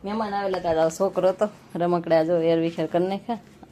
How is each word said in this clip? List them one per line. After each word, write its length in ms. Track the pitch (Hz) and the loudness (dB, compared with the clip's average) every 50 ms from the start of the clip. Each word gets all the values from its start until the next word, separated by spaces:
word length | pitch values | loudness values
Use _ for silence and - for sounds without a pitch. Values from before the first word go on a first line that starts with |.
| - | -8
મહેમાન 300 | 196 208 226 220 202 202 | -6 -6 -4 -4 -4 -4
આવેલા 240 | 202 202 196 190 180 | -4 -2 -2 -4 -2
હતા, 160 | 175 175 160 | -2 0 2
તો 160 | 160 160 165 | 2 2 0
છોકરો 380 | 165 - 190 196 185 190 180 185 | 2 0 -2 -2 0 2 0 0
હતો. 200 | 190 - 214 208 - - - - - | 2 2 -2 -4 -4 -12 -20 -12 -6
રમકડા 480 | 175 170 175 175 175 170 170 165 160 160 | -2 0 0 0 0 0 2 2 2 4
જો 140 | 160 175 170 | 4 2 2
વેર 200 | 165 165 165 165 | 2 2 2 2
વિખેર 280 | 165 165 170 175 160 | 2 -2 -2 -4 -6
કરી 200 | 156 - 170 180 | -2 0 0 0
નાખ્યા. 320 | 185 196 196 - - 233 214 - - - - - - | 0 -2 -6 -6 -8 -8 -8 -8 -20 -20 -20 -20 -12